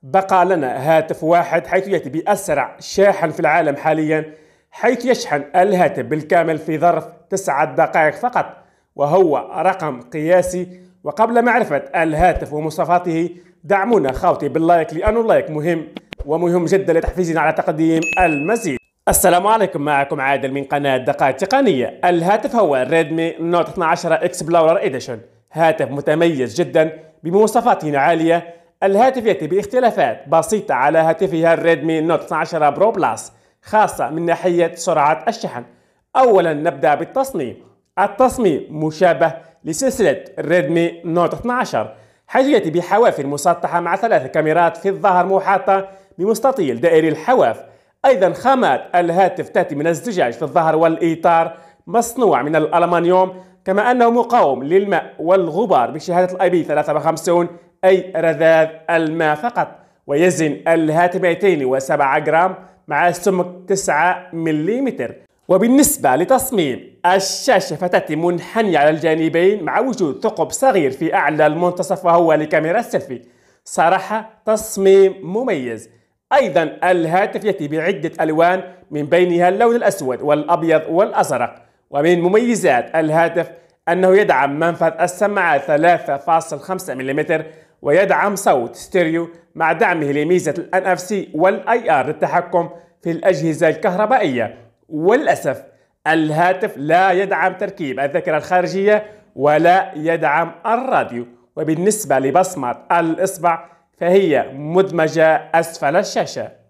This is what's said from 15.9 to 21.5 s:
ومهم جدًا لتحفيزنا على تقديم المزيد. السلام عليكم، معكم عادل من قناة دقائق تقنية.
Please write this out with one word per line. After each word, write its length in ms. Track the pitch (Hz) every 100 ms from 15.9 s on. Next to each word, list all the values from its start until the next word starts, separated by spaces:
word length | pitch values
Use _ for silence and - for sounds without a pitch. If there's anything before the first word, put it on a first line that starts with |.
| - _ - 143
ومهم 380 | 160 175 180
جدًا 280 | 160 196 -
لتحفيزنا 480 | 165 160 - 180 165
على 120 | 151
تقديم 480 | 156 165 156 160 160 160 -
المزيد. 640 | 180 147 151 226 208 127 _ _ -
السلام 380 | - 185 175 196
عليكم، 360 | 220 196 165
معكم 380 | 147 143 139 147
عادل 320 | 135 139 135
من 120 | 139
قناة 320 | 139 147 143 131
دقائق 400 | 120 139 147 131
تقنية. 640 | 185